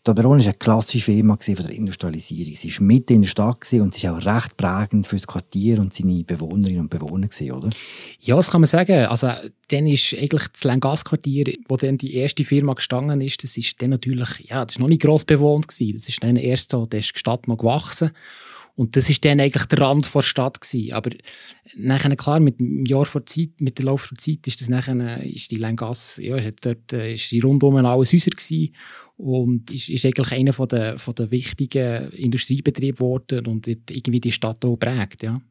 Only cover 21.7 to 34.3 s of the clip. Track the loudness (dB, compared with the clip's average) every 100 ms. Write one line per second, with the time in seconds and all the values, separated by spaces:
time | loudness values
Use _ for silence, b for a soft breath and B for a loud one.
21.7 | -8 0 0 2 0 0 4 4 2 -2
22.7 | -2 0 0 0 -2 -6 -6 -6 _ -6
23.7 | -2 -2 -2 -4 -10 -6 -6 -6 -8 -2
24.7 | -2 -2 -4 -4 -8 -10 -10 -8 -6 -4
25.7 | -4 -6 -6 -6 -6 -6 -4 -4 -6 -6
26.7 | -6 _ -8 -6 -6 -2 2 4 4 6
27.7 | 6 4 4 4 4 2 -4 -4 -2 -4
28.7 | B B B B _ -4 0 0 -2 -4
29.7 | -10 -6 0 0 0 -2 0 0 2 0
30.7 | 0 -2 -6 -10 -6 -2 -2 -4 -6 -4
31.7 | -2 -2 -4 -8 -4 -2 -2 -2 0 0
32.7 | -2 -4 -2 -2 -2 -4 -6 -4 -6 -6
33.7 | -8 -8 -8 -2 -2 0